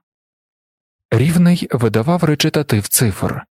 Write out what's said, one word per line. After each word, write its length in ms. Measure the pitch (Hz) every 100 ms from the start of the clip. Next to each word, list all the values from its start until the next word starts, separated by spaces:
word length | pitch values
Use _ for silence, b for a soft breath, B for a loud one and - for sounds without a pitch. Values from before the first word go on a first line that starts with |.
| _ _ _ _ _ _ _ _ _ _ _
Рівний 580 | 110 143 170 175 175 -
видавав 540 | 135 113 110 113 180
речитатив 640 | 156 147 156 156 147 110 98
цифр. 540 | - 117 92 95 64 -